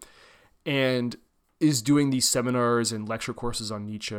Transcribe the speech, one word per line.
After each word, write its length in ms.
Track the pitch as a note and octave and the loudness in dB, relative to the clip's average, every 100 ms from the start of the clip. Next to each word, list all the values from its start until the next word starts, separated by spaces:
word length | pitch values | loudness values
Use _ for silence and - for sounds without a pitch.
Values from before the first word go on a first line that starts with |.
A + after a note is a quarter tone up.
| - - - - _ _ D3+ | -16 -20 -20 -20 _ _ -4
and 520 | C#3 C3 B2+ A#2+ - _ _ _ - | 0 2 2 -2 -6 _ _ _ 0
is 240 | D#3 C3 | 2 2
doing 260 | A2 D3 C#3 | 4 4 4
these 180 | B2+ - | 2 0
seminars 640 | C3 B2 B2 A#2+ A#2+ A#2 | 0 0 2 2 2 0
and 160 | A2 G#2+ | -4 -6
lecture 280 | A2+ - A#2 | -8 -8 -6
courses 360 | A#2+ - G#2+ | -4 -4 -6
on 140 | G#2 G#2 | -8 -8
Nietzsche. 300 | G#2+ - | -8 -8